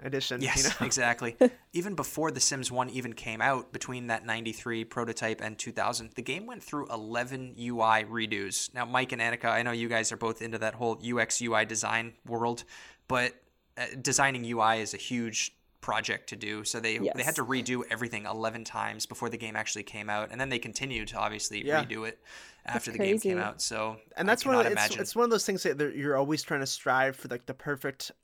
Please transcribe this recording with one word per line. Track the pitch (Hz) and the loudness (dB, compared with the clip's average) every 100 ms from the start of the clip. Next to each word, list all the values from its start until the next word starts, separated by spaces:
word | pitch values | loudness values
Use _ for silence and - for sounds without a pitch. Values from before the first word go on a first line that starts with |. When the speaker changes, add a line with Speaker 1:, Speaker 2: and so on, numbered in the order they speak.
Speaker 1:
edition, | 135 135 - 127 | -4 -2 -2 -2
you | 135 | 0
Speaker 2:
Yes, | 143 - - | 2 2 2
Speaker 1:
know? | 131 | 0
<laughs> | |
Speaker 2:
exactly. | 131 120 120 120 - 254 - _ | 4 4 2 -2 6 6 6 _
Even | 170 196 | -4 -2
before | 165 135 - 160 | -2 -2 0 0
The | 131 | 2
Sims | - 139 120 | 2 2 0
One | 123 127 | 0 0
even | 127 123 | -2 -6
came | 113 120 110 | -8 -6 2
out, | 123 131 - | 2 2 -2
between | - - 123 120 | -8 -8 -6 -2
that | 113 117 | -2 -2
ninety-three | 113 113 107 120 113 113 | -4 -4 -6 -4 -4 -4
prototype | 127 117 110 113 110 | -4 -4 -2 -2 -2
and | 110 110 | -4 -6
two | 117 | -6
thousand, | 110 101 117 110 - | -2 0 -2 -6 -8
the | |
game | 120 156 226 | -6 -6 -8
went | 233 | -14
through | - 147 135 | -6 -6 -4
eleven | 113 107 117 127 131 127 117 | -6 -4 -2 -2 -6 -8 -8
U | 120 120 | -4 2
I | 110 110 107 | 4 4 2
redos. | 113 110 104 98 - - | -2 -2 -2 -2 -4 -4
Now, | 123 117 | -4 0
Mike | 127 127 | 0 0
and | 120 | 2
Annika, | 117 117 117 | 2 2 2
I | 113 | 2
know | 120 | 2
you | 117 117 | 0 2
guys | 117 110 | 2 2
are | 107 | 0
both | 113 113 | -2 -2
into | 113 110 | -4 -2
that | 110 | -2
whole | 110 120 107 | 0 0 0
U | 120 120 | 0 2
X | 113 - | 2 2
U | 120 | 2
I | 110 | 2
design | 110 107 107 113 117 - - | 2 0 0 0 -2 -10 -6
world, | 117 120 120 - - - - - | 0 0 0 -6 -18 -20 -14 0
but, | 127 123 - _ _ _ - | 2 2 -2 _ _ _ -8
uh, | 123 135 | -8 -4
designing | 135 131 135 127 117 | 2 4 4 4 -2
U | 117 | 2
I | 110 113 | 4 4
is | 104 | 0
a | - | -6
huge | - 120 117 110 - - _ _ | -4 -2 -2 -2 -4 -6 _ _
project | - 110 113 101 - | -2 0 0 -4 -6
to | 110 | -8
do, | 104 107 | -6 -4
so | 107 117 | -4 -2
they, | 113 110 | 0 0
they | 98 | 0
had | 123 | 0
Speaker 3:
Yes. | 139 156 | 0 0
Speaker 2:
to | |
redo | 120 131 123 127 - | 0 0 0 -2 -2
everything | 113 120 107 107 | -4 -4 -4 -6
eleven | 110 110 113 | -4 -4 -4
times | 110 110 107 110 - | -8 -4 -4 -4 -8
before | 110 117 | -6 -6
the | 117 | -4
game | 113 110 | -4 -4
actually | 107 107 | -4 -6
came | 98 107 104 | -8 -8 -4
out, | 104 107 | -2 -2
and | 117 | -4
then | 135 | -2
they | 123 | -2
continued | 120 - 135 117 107 | -4 -6 -4 -4 -4
to | 110 | -2
obviously | 107 107 - 107 139 | -2 -2 -4 -4 0
Speaker 1:
Yeah. | 151 | 0
Speaker 2:
redo | 131 110 110 | 0 -4 -6
it | - - - - - | -10 -16 -18 -20 -14
Speaker 3:
That's | - - | -6 -4
Speaker 2:
after | - | -2
the | 113 | 0
game | 95 107 | 2 2
came | 196 180 | 2 0
Speaker 3:
crazy. | |
Speaker 2:
out. | 107 - | 0 -2
So | - 110 110 113 - - | -2 -2 -2 -4 -8 0
Speaker 1:
And | 190 | 4
Speaker 2:
I | |
Speaker 1:
that's | 277 269 | 4 6
one | |
of, | 254 | 6
Speaker 2:
cannot | - | 6
Speaker 1:
it's, | 208 | 6
Speaker 2:
imagine. | 214 214 | 4 2
Speaker 1:
it's | - 226 | 0 2
one | |
of | 240 | 4
those | 220 | 4
things | - 190 | 4 2
that | 180 139 | 2 2
they're, | 147 | 0
you're | - 143 135 | 0 2 4
always | 139 151 | 4 2
trying | - 147 | 0 -2
to | 135 | 0
strive | - 139 127 135 131 | -2 2 4 4 0
for, | 123 | -6
like, | 120 - | -8 -6
the | 131 | -6
perfect, | 151 139 139 - - - | -4 -2 -4 -6 -10 -12